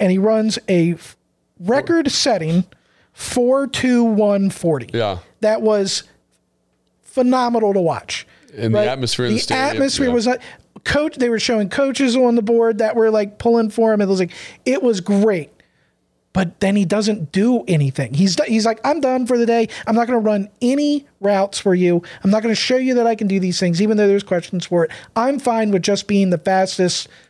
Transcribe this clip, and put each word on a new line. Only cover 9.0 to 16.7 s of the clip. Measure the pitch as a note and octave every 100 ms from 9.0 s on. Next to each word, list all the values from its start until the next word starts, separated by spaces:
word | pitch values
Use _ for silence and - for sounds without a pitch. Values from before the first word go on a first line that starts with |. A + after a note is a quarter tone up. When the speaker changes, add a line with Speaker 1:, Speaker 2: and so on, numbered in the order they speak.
| A#2+ - B2
Speaker 2:
in |
the | A3
Speaker 1:
The |
Speaker 2:
stadium, | - C4 C#4
Speaker 1:
atmosphere | - C4+ - B3+
Speaker 2:
yeah. |
Speaker 1:
was | A#3+ A3+
not, | B3 - - _ -
coach, | - C#4+ D#4 C#4+
they | A#3+
were | A3
showing | - A3 G3+
coaches | - C#4 C4+ C4 B3+
on | A#3+ A#3
the |
board | G#3+ A#3 A3+ G#3+
that | G#3+ A3+
were, | A3
like, | G#3+ G3+ -
pulling | A#3 A#3 A3
for | A#3 A3+
him. | G#3
It | G3
was | F#3
like, | F3+ - - -
it | B3+ C4+
was | B3+ F#3+
great. | F#3 G3 A3 F3+ - _ _ _ _ _ _ _ _
But | F#3+ F3 -
then | G3